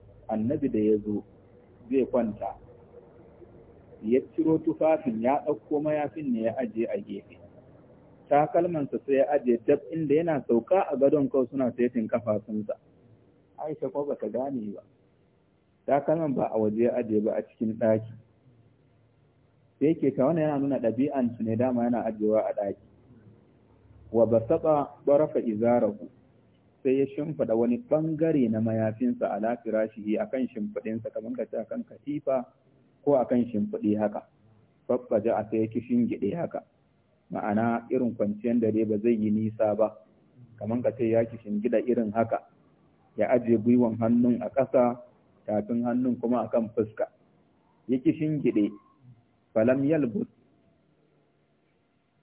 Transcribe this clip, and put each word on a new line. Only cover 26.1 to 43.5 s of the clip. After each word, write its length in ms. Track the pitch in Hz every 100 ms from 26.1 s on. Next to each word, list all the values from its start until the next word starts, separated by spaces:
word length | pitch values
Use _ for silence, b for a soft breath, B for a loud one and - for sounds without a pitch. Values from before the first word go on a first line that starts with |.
| - _ _ _ _ _ _
Sai 160 | 131 135
ya 60 | 135
shimfiɗa 480 | - 156 147 120 113
wani 220 | 120 120 -
ɓangare 600 | 151 160 151 165 151 117
na 100 | 110
mayafinsa 720 | 113 113 110 113 123 123 110
ala 260 | 98 113 120
firashihi 600 | 113 107 110 - 104 104
a 60 | 107
kan 200 | 131 123
shimfiɗinsa, 640 | 110 104 - 110 113 110
kamar 200 | 110 110 123
ka 100 | 107
ce 120 | 120
a 80 | 110
kan 180 | 120
katifa 640 | 113 107 - 147 139 131 - _ _ _ _ _
ko 120 | 143 139
a 100 | 120
kan 180 | 123 117
shimfiɗi 520 | 107 104 - 107 104
haka. 300 | 104 104 - _ _ _ _ _ -
Faffaja 480 | 123 - 110 110 101
a 100 | 107
sai 120 | 113
ya 40 | 110
kishingiɗe 680 | 113 113 120 117 - 101 170
haka. 280 | - - - _ _ _ _ _ -
Ma'ana 560 | 95 107 104 117 117 -
irin 240 | 127 120 117
kwanciyar 440 | 104 104 120 120
dare 260 | 110 107 107
ba 120 | 107
zai 160 | 117 113
yi 140 | 107
nisa 420 | 107 107 110 107 104
ba. 200 | 107 - - _ _ - - -
Kamar 220 | 104 123
ka 80 | 113
ce 180 | 107 113
ya 140 | 113 117
kishingida 540 | 113 107 104 120 113
irin 300 | 123 120 107
haka. 300 | 110 113 - - _ _ _ _ _ _ -
Ya 120 | 104
ajiye 280 | 123 113